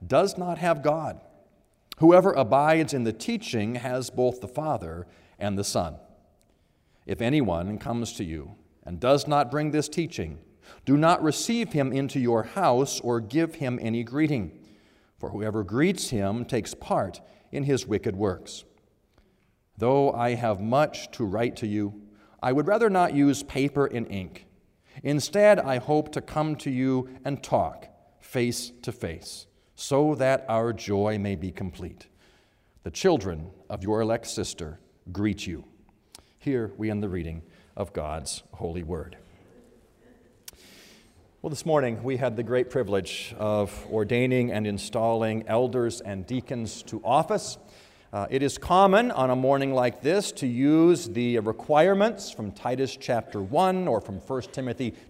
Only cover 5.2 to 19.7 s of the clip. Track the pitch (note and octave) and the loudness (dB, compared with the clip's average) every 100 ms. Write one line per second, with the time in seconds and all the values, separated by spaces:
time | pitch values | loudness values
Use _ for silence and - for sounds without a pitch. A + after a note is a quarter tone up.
5.2 | _ - G2+ G2 G2+ A#2+ E2+ D2+ - _ | _ -8 -4 -2 -2 -2 -2 -6 -18 _
6.2 | _ _ _ _ _ _ _ _ - F#2+ | _ _ _ _ _ _ _ _ -8 -2
7.2 | A#2 D3+ A2+ E2+ F2+ G#2+ C#3 A#2+ A2+ - | 2 2 2 0 -2 -6 -6 -6 -6 -6
8.2 | F2+ D#2+ C#2 - _ _ - E2+ B2 C#3+ | -8 -8 -10 -18 _ _ -12 -2 4 4
9.2 | D3 D3 B2+ C#3+ D3+ D3+ D3 - D#3+ - | 4 0 0 -2 -2 0 -2 -2 -6 -4
10.2 | E2+ D2+ - _ - - - C#3+ D#3+ F3 | -8 -10 -18 _ -20 -8 2 4 6 4
11.2 | D#3 C#3+ - A#3 A3+ D3+ C3 C3+ C#3 C#3 | 2 0 0 -2 0 0 0 0 -2 0
12.2 | A#2+ A#2 A2 G3 E3+ B2 C#3 - A#2+ A#2 | 2 2 0 0 2 4 2 -2 -2 -2
13.2 | G#2 C#3 E3 D#3+ C3 B2 A2 A2+ A2+ C3+ | 0 0 0 -2 -6 -4 -2 -4 -4 0
14.2 | D#3 C#3+ F2 - - - _ _ _ - | 0 0 -4 -10 -20 -20 _ _ _ -12
15.2 | - G#2 G#2+ G#2+ F#2+ A2+ F3 F#3 - A2+ | -10 -6 -4 -4 -2 2 2 0 -2 -2
16.2 | G2 A2+ A#2 A#2+ - - - - - - | -2 -2 -2 -4 -4 -10 -2 -2 -2 -8
17.2 | - _ - C#3 C#3+ C3+ - G2+ A2+ F#2+ | -20 _ -12 -6 0 0 0 -2 -2 -2
18.2 | G#2 F2+ - - - _ _ _ _ _ | -2 -2 -8 -18 -20 _ _ _ _ _
19.2 | _ _ _ _ _ | _ _ _ _ _